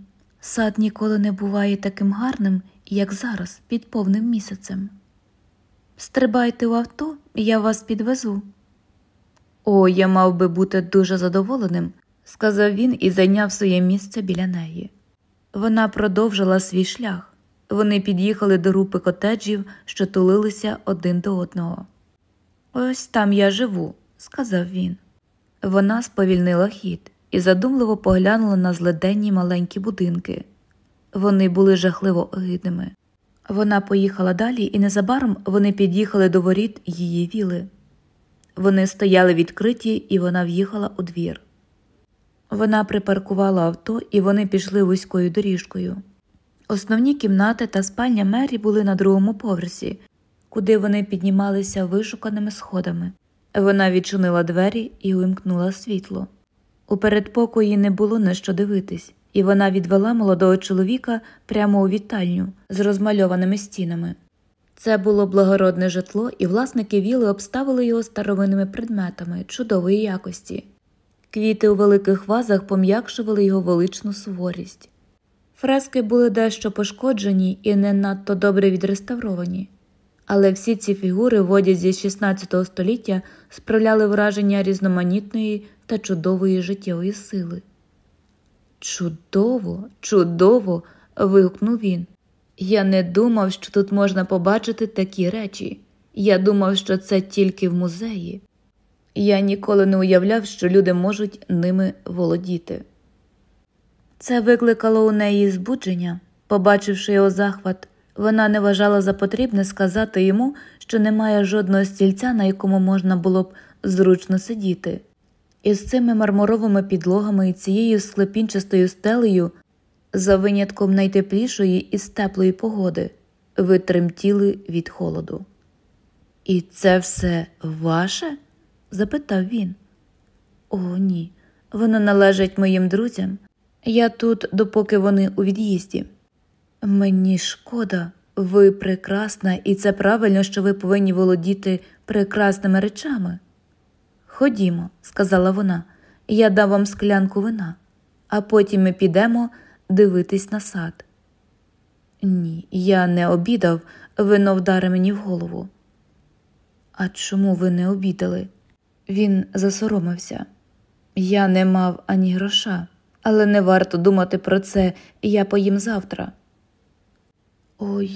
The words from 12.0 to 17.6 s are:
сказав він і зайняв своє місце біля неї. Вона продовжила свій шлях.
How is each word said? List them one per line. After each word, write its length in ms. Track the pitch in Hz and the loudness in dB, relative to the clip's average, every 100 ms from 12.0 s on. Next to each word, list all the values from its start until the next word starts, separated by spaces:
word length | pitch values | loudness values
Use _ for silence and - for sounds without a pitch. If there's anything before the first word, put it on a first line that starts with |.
| _ _ | _ _
сказав 500 | - - 214 202 208 | -20 -4 0 2 2
він 240 | 196 247 240 | 2 0 2
і 120 | 185 | 0
зайняв 400 | 185 190 202 208 | 2 2 2 0
своє 300 | - 196 180 | 0 0 2
місце 400 | 185 196 196 226 | 2 0 -4 -8
біля 260 | 190 175 185 | -6 -4 -4
неї. 440 | 175 160 170 196 _ _ _ _ _ _ | -6 -8 -12 -14 _ _ _ _ _ _
Вона 340 | 196 220 220 214 | -4 0 0 0
продовжила 720 | 208 208 185 220 196 185 190 | 0 0 0 0 0 2 0
свій 260 | 190 185 | 0 -2
шлях. 440 | 185 - 226 180 - _ _ _ | -2 -4 -8 -8 -12 _ _ _